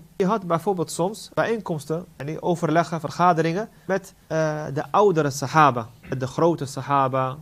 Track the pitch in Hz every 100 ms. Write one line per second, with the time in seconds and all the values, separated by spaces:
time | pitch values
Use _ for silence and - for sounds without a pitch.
0 | - - 185 220 175 165 208 180 151 -
1 | 180 220 - - 185 226 - 156 - 165
2 | - - 139 160 180 165 156 165 160 165
3 | 139 - 180 165 165 175 220 _ - 190
4 | 190 - - 160 156 151 156 143 - 190
5 | 208 160 143 131 131 156 143 120 110 -
6 | - 135 127 - 165 156 135 139 131 139
7 | 135 131 131 151